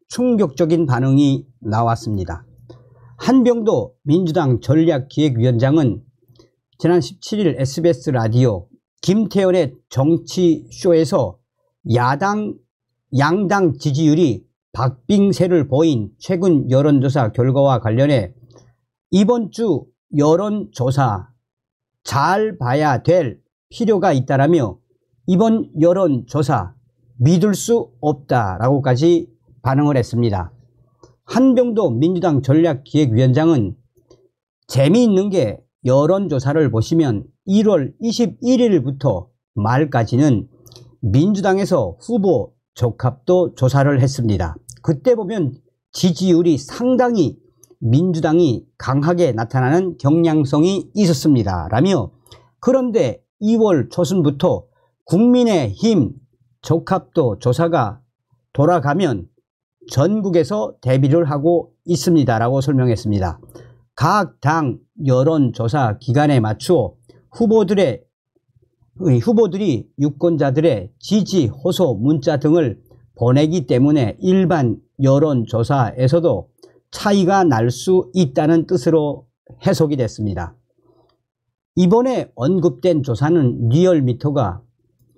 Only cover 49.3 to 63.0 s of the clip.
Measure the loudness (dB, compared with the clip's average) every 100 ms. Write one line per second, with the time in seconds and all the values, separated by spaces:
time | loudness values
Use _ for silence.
49.3 | -2 -4 -2 0 0 -2 -4 0 2 2
50.3 | 2 0 0 0 -2 -4 0 2 2 2
51.3 | 2 0 -4 -2 0 2 0 -4 -10 _
52.3 | -20 _ _ 0 0 0 0 -2 -4 _
53.3 | _ -2 2 2 2 0 -2 -2 0 0
54.3 | 0 -2 -2 -6 _ _ _ -2 2 4
55.3 | 4 2 0 -2 -2 0 2 0 -6 _
56.3 | _ _ _ -4 -4 -2 -6 -4 -2 -2
57.3 | -2 -2 0 0 0 -2 -6 _ _ _
58.3 | _ _ -2 2 2 0 -2 -2 -4 -8
59.3 | _ _ _ _ _ -6 -2 0 0 0
60.3 | 0 0 -4 -8 -8 -2 0 2 2 0
61.3 | 0 0 0 -2 _ -4 -2 2 2 2
62.3 | 0 0 0 0 0 0 -2